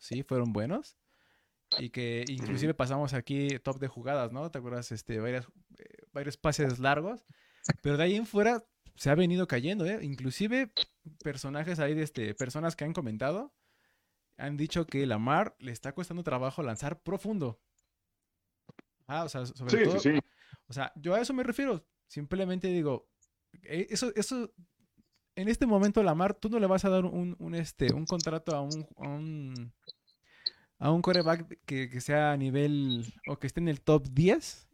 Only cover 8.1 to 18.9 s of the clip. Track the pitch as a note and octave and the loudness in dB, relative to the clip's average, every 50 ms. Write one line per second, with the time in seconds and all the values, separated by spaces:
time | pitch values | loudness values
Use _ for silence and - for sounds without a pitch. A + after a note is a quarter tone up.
8.1 | G3+ G#3+ A#3 - - G3+ G#3 A3+ A#3+ A3 - _ _ _ - - - - - C#3 | 2 0 -2 -2 2 2 4 4 2 0 -4 _ _ _ -20 -20 -10 -2 2 2
9.1 | D3 E3 F#3 E3+ F3 F#3 F3+ - C#3 A#2+ B2 E3 G#3 G#3+ D#3 F3 G#3+ - - C#3+ | 4 4 4 4 4 2 0 0 0 -2 -2 -2 -2 -2 -2 -2 -2 -4 -4 -6
10.1 | C#3 A#2+ B2+ C3 - - G3 G#3+ B3 C4 C4+ A3 - - - - _ _ - D#3 | -6 -4 -4 -4 -2 0 0 2 2 0 0 0 -2 -6 -6 -6 _ _ -20 -20
11.1 | D#3 - - D3+ C3+ C3 - C3+ C#3+ D3 D#3 F3 F3 D#3+ D3 C#3+ D3+ D#3 D#3 D3 | -14 -8 -6 -6 -6 -6 -6 -6 -4 -4 -4 -2 -2 0 0 0 2 0 -2 -2
12.1 | - C3 A2 G#2 G#2 - C3+ B2 B2 D3+ E3 E3 D#3+ - D3 D#3 D#3+ F#3 C#3+ A2+ | -4 -4 -4 -4 -4 -4 -4 -4 -4 -2 -2 -2 -2 -2 -4 -4 -4 -4 -4 -4
13.1 | A2 G#2+ C3 C3+ E3+ G3+ C4+ D4 _ _ _ _ _ _ _ _ _ _ _ _ | -4 -2 -2 -2 -2 -4 -6 -10 _ _ _ _ _ _ _ _ _ _ _ _
14.1 | _ _ _ _ _ - - C#3+ D3 C#3+ D#3 D#3 - E3+ E3 - - C#3 C#3 B2+ | _ _ _ _ _ -10 -8 -6 -4 -4 -4 -2 -2 -2 -2 -2 -2 -2 0 0
15.1 | A2 G#2+ A2 B2+ D3 F3 A3 - - - A#2+ B2+ A#2 - - C3+ - F3+ F3 - | 0 0 2 2 2 2 2 0 -4 -12 -14 -12 -12 -10 -10 -10 -8 -8 -8 -8
16.1 | E3+ F3 E3+ D#3 C3 B2+ C3 C3+ - - D#3 A#2+ A2 G#2+ C3 C#3+ E3 - - E3 | -8 -6 -4 -2 -2 -2 -2 -4 -4 -4 -6 -6 -6 -6 -6 -6 -8 -8 -6 -6
17.1 | G3 F#3 - G#3 A3 F#3+ C#3+ A#2+ A2+ - _ _ _ _ _ _ _ _ _ _ | -6 -4 -4 -4 -2 -2 -2 -4 -6 -8 _ _ _ _ _ _ _ _ _ _
18.1 | _ _ _ _ _ _ _ _ _ _ _ - - - - _ | _ _ _ _ _ _ _ _ _ _ _ -20 -20 -20 -20 _